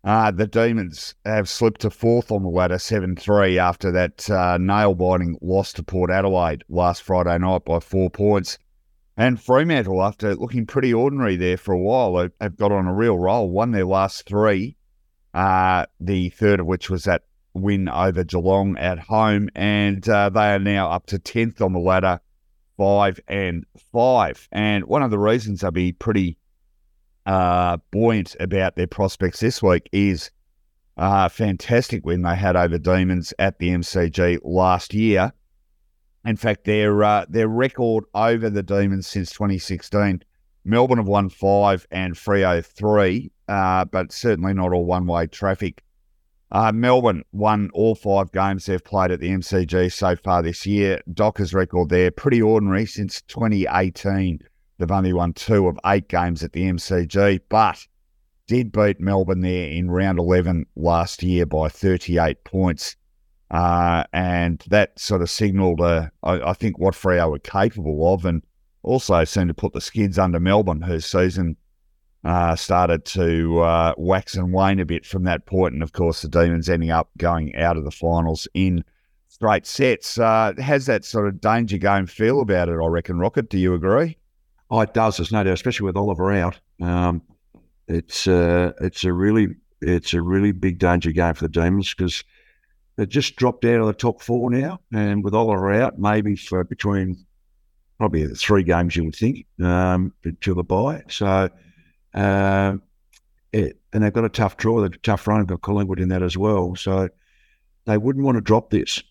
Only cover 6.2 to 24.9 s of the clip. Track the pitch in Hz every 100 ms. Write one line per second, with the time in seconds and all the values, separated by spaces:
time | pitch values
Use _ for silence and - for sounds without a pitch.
6.2 | 98 92 85 76 - 85 87 85 - 92
7.2 | 87 85 92 92 - 85 - 95 90 -
8.2 | 104 101 92 - _ _ _ _ _ -
9.2 | 123 117 - 127 165 147 95 92 98 104
10.2 | 107 98 117 123 113 139 131 113 135 139
11.2 | 113 90 90 90 - 90 95 127 110 90
12.2 | 90 _ 107 - 101 101 92 95 117 92
13.2 | 90 117 98 92 120 107 92 95 95 -
14.2 | - 104 110 98 117 - _ _ _ _
15.2 | _ - 95 92 92 90 - _ 90 95
16.2 | 87 - 104 101 85 92 - 92 98 85
17.2 | _ _ _ 92 98 101 90 65 95 90
18.2 | 85 90 90 98 98 80 87 87 - 110
19.2 | 110 104 104 - 101 104 101 98 107 104
20.2 | 101 104 104 98 98 101 90 90 - 98
21.2 | - 113 113 - 98 92 87 92 92 87
22.2 | _ _ _ _ _ - 98 101 101 87
23.2 | - 98 95 85 - _ _ 117 123 123
24.2 | 87 - - 98 107 101 82